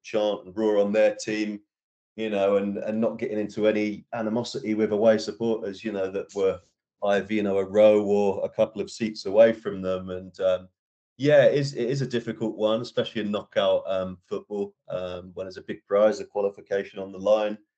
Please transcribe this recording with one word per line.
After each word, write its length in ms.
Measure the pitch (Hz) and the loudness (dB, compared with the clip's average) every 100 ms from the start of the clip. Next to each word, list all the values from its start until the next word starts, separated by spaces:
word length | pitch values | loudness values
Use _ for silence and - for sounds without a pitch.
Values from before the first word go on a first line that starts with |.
chant 440 | - 110 104 101 92 | -6 -2 -2 -4 -6
and 100 | 95 | -2
roar 220 | 110 104 | 2 2
on 120 | 101 | 2
their 240 | 107 107 | 4 2
team, 460 | 104 - 107 107 104 _ _ _ _ _ - | 2 -4 -4 -4 -6 _ _ _ _ _ -8
you 120 | 110 | -4
know, 260 | 101 98 101 | 0 2 2
and, 220 | 101 98 | 0 -4
and 220 | 104 110 | -4 -2
not 180 | 113 113 | -2 -2
getting 200 | 120 107 | -6 -4
into 300 | 104 107 107 | -4 0 2
any 360 | 110 107 101 - | 2 0 -6 -8
animosity 640 | 117 107 113 117 - 104 | -6 -4 -4 -4 -6 -4
with 160 | 107 107 | 0 0
away 280 | 104 113 110 | 2 4 4
supporters, 680 | 104 101 117 110 101 95 | 0 -4 -2 -2 -4 -8
you 80 | 110 | -8
know, 180 | 98 95 | -4 -4
that 240 | 95 - | -6 -6
were 240 | 98 95 85 _ _ _ - | -2 0 -2 _ _ _ -6
either, 280 | 101 101 98 | 0 0 0
you 100 | 107 | -2
know, 160 | 101 98 | 0 0
a 60 | |
row 380 | 95 104 107 107 | 2 6 8 6
or 420 | 101 101 101 95 | 4 2 2 -2
a 40 | - | -4
couple 340 | - 107 104 | -2 -2 -2
of 80 | 95 | -8
seats 360 | - 113 104 98 | -6 -6 -6 2
away 260 | 101 117 | 6 6
from 280 | 113 107 95 | 4 -6 -6
them. 300 | 92 92 92 | -4 -4 -6
And, 300 | 92 92 92 | -10 -12 -4
um, 280 | 92 90 92 _ _ _ _ - | -2 -2 -6 _ _ _ _ -4
yeah, 280 | 139 147 | 4 6
it 100 | 135 | 6
is, 200 | 135 139 | 4 -2
it 140 | 113 117 | -2 -2
is 140 | 139 | -2
a 40 | 131 | -2
difficult 500 | 117 113 110 110 107 | -4 -4 -6 -4 0
one, 240 | 107 113 | 0 0
especially 400 | 117 - 113 110 | -2 -4 -4 -4
in 100 | 101 | -4
knockout, 540 | 104 - 110 98 92 92 | -4 -4 0 2 2 0
um, 320 | 95 92 92 - | -4 -4 -8 -10
football, 480 | 98 - 104 101 _ - | -10 -8 -8 -8 _ -10
um, 420 | 90 92 90 90 | -8 -8 -10 -12
when 120 | 87 95 | -12 -12
there's 100 | 95 | -12
a 60 | |
big 240 | 92 98 - | -12 -12 0
prize, 320 | 101 107 98 | 4 4 2
a 60 | |
qualification 720 | 92 101 101 101 - 98 95 104 | -6 -2 -2 -4 -4 -4 -4 -10
on 140 | 95 | -12
the 60 | 95 | -2
line. 380 | 98 107 107 107 _ | 2 4 2 -4 _